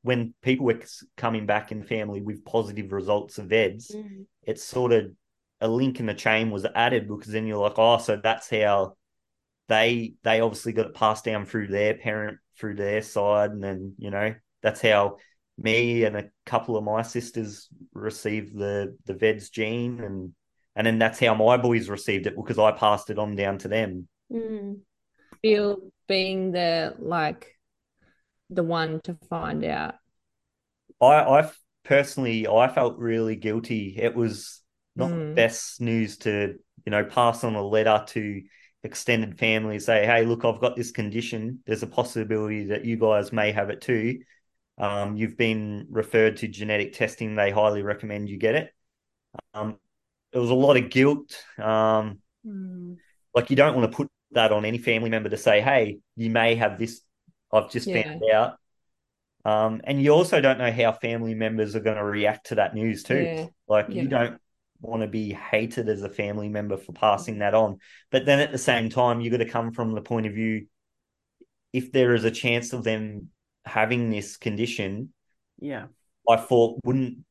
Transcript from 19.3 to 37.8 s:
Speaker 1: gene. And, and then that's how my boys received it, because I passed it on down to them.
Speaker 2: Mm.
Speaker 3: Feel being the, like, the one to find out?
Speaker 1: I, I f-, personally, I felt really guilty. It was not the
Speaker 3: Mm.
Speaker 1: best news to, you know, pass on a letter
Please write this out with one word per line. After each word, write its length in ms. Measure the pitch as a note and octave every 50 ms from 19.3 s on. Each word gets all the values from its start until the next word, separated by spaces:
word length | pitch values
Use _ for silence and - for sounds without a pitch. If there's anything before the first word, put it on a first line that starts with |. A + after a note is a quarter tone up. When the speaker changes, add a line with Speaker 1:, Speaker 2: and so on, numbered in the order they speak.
| A2 G2+ G#2 -
Speaker 1:
gene. 500 | - A2+ A2 A2 A2+ A#2+ A#2+ B2 B2 A#2
And, 340 | A2+ G2+ G2 F#2+ F#2 F2+ - _ _ _ _ _ _ _ _
and 120 | G#2 A2
then 120 | A2+ A2+ A2
that's 220 | A2+ A2 - -
how 140 | B2+ A#2 A2
my 220 | A2 A2 A#2 B2
boys 320 | B2 A#2+ B2 A#2+ A2+ G2 G2
received 380 | G2+ G2 - - G2+ F#2+ F2
it, 80 | G#2 F2+
because 240 | - G#2+ - A2+ A2+
I 140 | G#2+ G#2+
passed 380 | G#2+ - A2+ G#2+ G#2 G2+ - -
it 80 | G#2 G#2
on 180 | G#2+ G#2 G#2
down 220 | G2 G2+ G2 G2 G2
to 100 | - F#2
them. 400 | G#2 A2 A2 G2 F#2 F#2 F2+ _ _ _ _ _
Speaker 2:
Mm. 480 | A#3+ A3+ A3+ A3 A3 G#3 G3+ G3+ G3+ G3 _ _ _ _ _ _ _ _ _ _ - _
Speaker 3:
Feel 500 | - A3 G#3+ G#3 G#3 G3+ G3+ F#3+ F#3+ F#3+ _ _ _ -
being 420 | G3 F#3+ F#3 F#3+ F#3+ F#3+ F#3 F#3+
the, 460 | F3 F3+ F3 E3+ E3 E3 D#3+ - - -
like, 580 | - D#3 E3+ E3+ D#3 D3+ - - - - _ _ _ _ _ _ _ _ _ _ _ _ _ _ _ _ _ _ _ _
the 120 | F#3 F#3
one 380 | E3+ E3 E3+ E3 D#3+ D#3+ D#3 D#3+ -
to 120 | - E3+ D#3+ _ _
find 360 | E3+ E3 E3 D#3+ D#3 D#3 D#3
out? 300 | D#2 - - D#2 - - _ _ _ _ _ _ _ _ _ _ _ _ _ _ _ _ _ _ _ - _
Speaker 1:
I, 60 | A#2+
I 320 | C3 D3 D3+ - B2 C3+ D3
f-, 200 | D#3 D#3 - _ _ _ _ _ _
personally, 640 | - C#3 C#3+ C#3 C#3 - C#3+ C3 A#2+ A2+ A2+ G#2+ G2+
I 200 | G#2 A2+ B2 C3
felt 300 | C3 D3+ B2+ A#2+ - -
really 380 | A#2+ A#2 A2+ A2+ A2+ A2+ A2
guilty. 600 | G#2 G2 A2 G#2+ A#2 A2+ - A#2+ G#2+ G2+ F#2+ F#2+ A2
It 160 | A#2 A2+ -
was 480 | A#2+ A#2 A2 G2+ G2+ - - - - _ _ _ _ _ _ _
not 140 | - F3 F3
the 60 | E3+
Speaker 3:
Mm. 180 | E3 D#3 D3+ D#3
Speaker 1:
best 460 | A#2+ A2+ A2+ A#2 - - - - -
news 380 | A#2+ A#2 A2+ A2+ A2 G2+ - _
to, 400 | - A2+ G#2 G#2 G#2 G2 G2+ - _ _ _ - _
you 60 | G#2
know, 140 | G#2 G#2 G#2+
pass 400 | - - B2+ A#2+ A#2 A#2 - -
on 100 | A#2 A2
a 80 | G#2 G2+
letter 360 | G2+ G#2+ G#2+